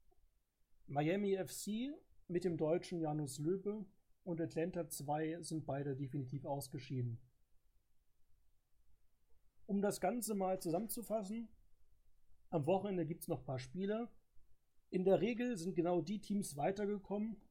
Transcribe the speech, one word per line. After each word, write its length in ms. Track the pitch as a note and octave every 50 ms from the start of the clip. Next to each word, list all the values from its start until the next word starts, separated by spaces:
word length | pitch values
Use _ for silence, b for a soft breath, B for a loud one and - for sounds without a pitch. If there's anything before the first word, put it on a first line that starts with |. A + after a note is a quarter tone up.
| _ - - _ - _ _ _ _ _ _ _ _ _ - - -
Miami 460 | - C#3 C#3+ D3+ D#3 F#3 G3+ G#3 G3 F#3+
F 180 | F#3+ F#3 -
C 420 | - - - G3 G#3+ A3+ B3 C#4+ D#4 F#4 - _ - - -
mit 160 | - E3+ E3+ F3+
dem 140 | F3+ E3
Deutschen 420 | D3+ D#3+ D3+ E3+ F3+ - - F#3 E3+
Janus 400 | D#3+ D3+ D3+ D3+ D3+ B2+ - D3+
Löbe 460 | D3 E3 F#3+ F#3+ F#3+ G3+ G#3 A3 F#3+ - - _ _ _ _ _ -
und 160 | F#3+ E3+ D#3+
Atlanta 480 | E3 D#3+ - D#3+ E3 F3+ F3+ F3 E3
zwei 540 | - - - C#3 C3+ D3 D#3 D#3+ D#3 E3 E3+
sind 240 | E3 - D#3+ D#3 D3+
beide 300 | - C3+ C#3 C#3+ D3 C3+
definitiv 500 | C3 C#3+ B2+ - C#3+ B2+ B2 D3 C3+ -
ausgeschieden. 720 | D#3 C#3 C#3 C3+ - - C3+ - - C3+ B2+ B2 A#2+ A#2 - - _ _ _ _ _ - - _ _ _ _ _ _ - - _ _ _ - - - - - - - - _ _ _ _ - _ - - - - - _ _ _ - - - - - _ - -
Um 160 | - G3 G3+
das 180 | G3 G#3 G3 -
Ganze 360 | G3 F3+ A#3 B3 G#3 A3 G#3+
mal 240 | G3 F#3+ F#3 F#3+ F#3
zusammenzufassen, 920 | - E3+ D#3 F#3 A#3 G#3 - A#3+ G3+ - G#3 A3+ G3 F#3 A3 A#3 A#3 G#3+ - - - - - - - - - - - - - - - - - - - -
am 160 | F#3 D#3+ C3+
Wochenende 400 | D#3 F#3+ F#3+ F#3+ G#3 F#3+ F3 D#3+
gibt's 200 | D3 F3 - -
noch 120 | - D#3+ -
ein 60 | -
paar 140 | - C3 B2
Spiele. 500 | B2+ - - F3+ G3 G3 G#3+ A3+ A#3+ A#3 - - - _ - - - - - - _ _ _ - - _
In 140 | - F#3 F#3
der 160 | F#3+ F#3+ D3+
Regel 360 | F#3 A#3 A#3+ G#3+ B3 B3 A#3+
sind 180 | E3 D#3+ F#3+ D#3+
genau 260 | F3 D#3+ F3 F3+ F3
die 200 | D3+ E3 G#3+ G3+
Teams 340 | - - G3+ G#3 F#3 - C#3
weitergekommen, 840 | C#3+ C#3+ F3+ F#3+ G#3 G#3 G3 G#3 G3 G3 - G3 G#3 G#3+ A3+ G3+ - - -